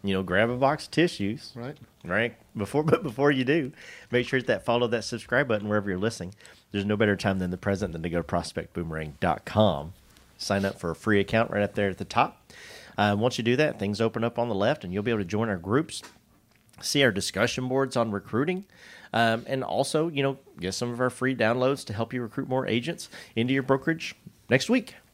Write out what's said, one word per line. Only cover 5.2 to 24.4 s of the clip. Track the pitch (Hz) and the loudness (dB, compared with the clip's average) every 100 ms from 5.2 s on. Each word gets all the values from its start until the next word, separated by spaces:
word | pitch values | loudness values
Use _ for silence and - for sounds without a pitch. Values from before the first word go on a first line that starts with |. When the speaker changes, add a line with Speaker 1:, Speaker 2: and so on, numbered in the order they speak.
| - 123 139 | 0 0 2
Speaker 1:
button | 107 104 | 0 2
wherever | 104 101 | 0 0
you're | 92 | -2
listening. | 107 113 90 101 - - _ | -2 -2 -12 -12 -20 -20 _
There's | 101 101 | -4 0
no | 107 | 2
better | 107 98 | 4 4
time | 107 95 | 2 0
than | 90 | -2
the | 90 | -2
present | - 98 98 | -2 -2 -2
than | 82 | -4
to | 82 | -2
go | 85 | -2
to | |
prospect | 82 87 - - 80 | 0 -2 -2 -8 -8
boomerang | - 82 80 78 71 | -6 -6 -6 -8 -2
dot | 90 73 | 0 0
com. | - 104 107 73 78 - - - - _ | 0 4 4 4 -6 -14 -20 -20 -20 _
Sign | - 98 | -2 0
up | 95 - | 0 -2
for | 85 | -6
a | 80 | -4
free | - 104 | 2 2
account | 98 113 113 | 4 2 0
right | 104 | 0
up | 101 | -2
there | - 101 | 0 -2
at | 92 | -2
the | 101 | -4
top. | 117 143 - _ - - - - - | 0 0 -2 _ -20 -20 -20 -10 2
Uh, | 104 101 | 2 4
once | 120 127 | 0 0
you | |
do | 117 127 | 0 2
that, | 151 - | 2 0
things | 101 101 | -4 0
open | 113 113 | 0 0
up | 117 - | -4 -2
on | 120 | -2
the | |
left, | 98 104 151 | 0 0 0
and | 87 | -4
you'll | 92 | -4
be | 104 | -2
able | 113 | -2
to | |
join | 90 104 113 | -2 -2 -2
our | 95 | -2
groups, | 85 123 165 - - - _ _ _ _ _ - | 0 0 0 -10 -16 -20 _ _ _ _ _ -12
see | - 147 | -2 4
our | 135 | 4
discussion | 98 - 95 120 - 127 | 4 -4 0 0 0 -2
boards | 131 135 127 | 0 0 0
on | 113 | 0
recruiting, | 101 - 107 147 185 202 - - - - | -2 -2 -2 0 -2 -6 -20 -20 -20 -4
um, | 113 117 113 - | 2 2 2 -2
and | 135 | -4
also, | - 98 139 156 165 | -2 -2 0 0 0
you | 143 | 0
know, | 135 135 - - | 0 -2 -12 -8
get | 90 | -6
some | 92 120 | -4 -4
of | 120 | 0
our | 127 | -2
free | 120 131 | 0 -2
downloads | 127 110 120 127 139 | 2 2 2 0 0
to | - | -6
help | 104 117 | -6 -4
you | 127 | -4
recruit | 117 - 131 | -6 -6 -2
more | 127 - | -2 0
agents | 117 127 170 - - - - | -2 -2 -8 -12 -16 -8 -2
into | 123 | 0
your | 135 | 0
brokerage | 131 135 147 160 - - - _ | 2 2 2 -2 -6 -12 -20 _